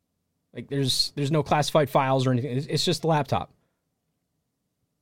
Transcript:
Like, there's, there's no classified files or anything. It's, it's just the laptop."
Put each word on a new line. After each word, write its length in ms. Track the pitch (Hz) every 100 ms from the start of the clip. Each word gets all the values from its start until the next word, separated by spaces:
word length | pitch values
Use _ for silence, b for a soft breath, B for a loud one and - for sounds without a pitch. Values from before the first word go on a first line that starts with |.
| _ _ _ _ _
Like, 140 | 127 -
there's, 440 | 139 135 - - -
there's 160 | 139
no 100 | 156
classified 480 | - 156 139 160 139
files 380 | 156 131 135 131
or 20 |
anything. 260 | 127 131 127
It's, 100 | -
it's 160 | 151
just 180 | 180 -
the 60 | 160
laptop." 420 | 151 135 104 - _ _ _ _ _ _ _ _ _ _ _ _ _ _ _